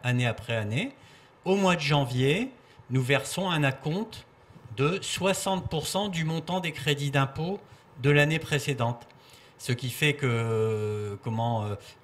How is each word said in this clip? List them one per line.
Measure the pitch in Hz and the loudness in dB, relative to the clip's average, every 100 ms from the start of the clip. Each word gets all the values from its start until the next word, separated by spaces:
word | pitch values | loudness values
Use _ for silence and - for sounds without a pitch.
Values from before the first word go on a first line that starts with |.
année | 127 123 123 | -2 2 0
après | 107 - 117 | -2 -4 -2
année, | 104 120 254 - - - - - 175 | 0 -2 -4 -8 -20 -20 -20 -10 0
au | 196 | 4
mois | 190 175 | 4 2
de | |
janvier, | 143 151 127 127 131 170 254 - - - - | 4 2 2 2 4 2 0 -6 -20 -20 -2
nous | 127 | 0
versons | 127 135 - - 185 | 2 2 0 -4 0
un | 165 | 2
acompte | 143 131 151 180 226 - - - - - - 110 | 2 0 -4 -4 -4 -10 -18 -20 -20 -20 -14 -2
de | 139 - | 0 0
soixante | - - 185 185 - 190 - | -4 -2 0 0 0 -2 -2
pour | 160 151 | -4 -2
cent | 190 208 | -2 -2
du | 170 156 | -2 -2
montant | 160 156 185 | -2 -2 -2
des | 175 | -2
crédits | 147 156 139 143 | -4 -2 0 2
d'impôt | 139 135 147 165 202 - - - - | 2 0 0 -4 -6 -10 -20 -20 0
de | 127 | 4
l'année | 147 147 156 | 6 6 2
précédente. | - 147 - 127 120 120 - - - - - - | 0 -2 -2 0 -2 -2 -10 -20 -20 -20 -20 -14
Ce | - | -4
qui | 120 127 | -4 -4
fait | - 151 147 | 0 0 2
que, | 131 117 113 113 110 107 107 104 104 101 | 0 0 0 0 0 0 -2 -4 -6 -8
comment, | - 113 117 117 | -6 -2 0 0
euh, | 104 98 - - | -2 -6 -10 -18